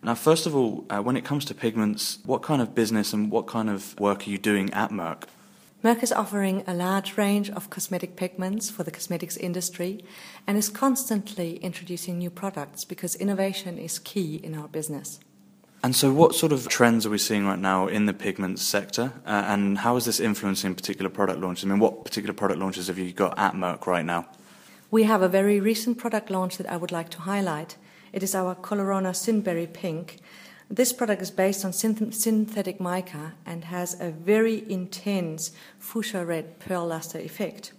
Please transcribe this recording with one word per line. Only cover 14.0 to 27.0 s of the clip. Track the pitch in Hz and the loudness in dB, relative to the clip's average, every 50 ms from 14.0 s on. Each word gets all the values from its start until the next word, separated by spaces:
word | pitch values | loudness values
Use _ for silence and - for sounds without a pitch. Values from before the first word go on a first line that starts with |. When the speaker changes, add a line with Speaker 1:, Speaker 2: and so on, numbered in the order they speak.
| - - - 202 190 156 151 | -8 -4 -2 -2 -2 -2 -4
Speaker 2:
in | 156 - - 156 | -6 -8 -8 -8
our | 151 151 151 | -8 -8 -8
business. | - 156 151 151 151 139 139 - - - - _ _ _ - - - _ _ _ _ - - | -6 -6 -6 -4 -6 -8 -8 -10 -14 -14 -20 _ _ _ -20 -20 -20 _ _ _ _ -2 0
Speaker 1:
And | 127 127 | 2 2
so | - - 139 131 | 6 6 6 8
what | 143 165 - - | 10 8 8 8
sort | - - 160 151 | 6 4 4 2
of | 135 120 | 2 0
trends | - - - 127 117 117 117 107 | -2 4 6 8 8 8 6 4
are | 110 | 2
we | 104 104 | 0 0
seeing | - - 113 104 101 | 0 2 2 2 2
right | 98 95 90 | 2 0 2
now | 95 95 95 95 92 - | 2 2 4 4 2 2
in | - 104 104 | 2 2 2
the | 104 95 | 2 0
pigments | - - 104 92 - 98 92 95 - - | 0 -2 -4 -2 -2 -2 -4 -2 -2 -2
sector, | - - 101 98 - - - 117 135 127 - - | 0 0 0 -2 0 -2 -2 -2 -2 -4 -8 -6
uh, | - 98 104 98 95 | -2 0 0 2 2
and | 104 101 101 98 101 | 2 2 4 2 2
how | 101 104 117 120 | 2 2 2 2
is | 123 117 | 2 2
this | 120 110 - | 0 0 2
influencing | - 113 104 - - 101 95 95 - 98 90 | 2 0 0 0 0 0 0 0 0 -2 -2
particular | - - - 98 - 95 95 | -2 -4 -8 -6 -4 -4 -4
product | - - 101 95 92 - | 0 0 0 0 0 0
launches? | 92 92 90 90 - | -2 -4 -4 -4 -2
I | 98 | 2
mean, | 98 101 | 4 6
what | 107 113 - - - | 6 4 4 2 -10
particular | - - - - 101 98 | -6 -6 -4 -4 -4 -4
product | - 104 95 95 80 | 0 0 0 2 2
launches | 98 95 92 92 90 | -2 -4 -4 -4 -4
have | 95 90 | -4 -4
you | 95 92 90 87 | -4 -4 -6 0
got | - 101 90 - - | 0 0 0 2 2
at | 101 95 82 | 2 2 2
Merck | 95 92 90 87 - - | 0 -2 -2 -2 -2 0
right | - 90 87 80 | 0 2 2 2
now? | 82 87 85 82 - - - - - - - - - - - - _ | 2 0 -2 -2 -4 -14 -20 -20 -20 -20 -20 -20 -20 -20 -20 -12 _
Speaker 2:
We | - 220 220 | 4 4 6
have | 214 226 202 | 6 6 6
a | 185 185 | 4 6
very | 180 196 196 202 208 202 | 6 6 6 6 4 4
recent | 190 214 226 220 220 247 240 233 | 4 2 2 2 0 -2 -2 -2
product | - 240 220 214 - - | -2 -2 -2 -2 -2 -2
launch | 190 185 185 185 180 | -2 -2 -2 -2 -4
that | - 185 - - | -6 -6 -6 -4
I | 170 | -4
would | 165 170 | -4 -4
like | 180 170 | -4 -4